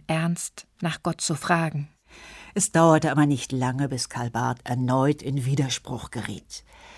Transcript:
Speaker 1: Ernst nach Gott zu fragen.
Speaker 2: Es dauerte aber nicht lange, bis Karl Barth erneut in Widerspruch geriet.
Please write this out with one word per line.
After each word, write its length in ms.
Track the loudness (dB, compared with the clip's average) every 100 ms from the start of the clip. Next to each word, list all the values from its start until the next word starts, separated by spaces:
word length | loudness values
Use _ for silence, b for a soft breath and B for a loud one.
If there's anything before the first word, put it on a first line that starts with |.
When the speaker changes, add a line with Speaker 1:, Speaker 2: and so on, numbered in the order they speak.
| -2
Speaker 1:
Ernst 600 | -2 0 -2 -8 -12 -20 -6
nach 220 | -6 -4
Gott 180 | -4 -4
zu 140 | -4
fragen. 540 | -2 0 0 0 -4 -8 _ B B B B B
Speaker 2:
Es 180 | -4 2
dauerte 380 | 6 6 6 4
aber 160 | 4 4
nicht 260 | 2 -2
lange, 360 | -2 0 0 -2
bis 200 | -4 -6
Karl 220 | -6 -4
Barth 300 | -2 -2 -2
erneut 580 | -4 -2 2 4 2 0
in 220 | -2 -2
Widerspruch 680 | 0 0 0 -4 -6 -10 -8
geriet. 540 | -8 -8 -10 -14 -20 -20 B B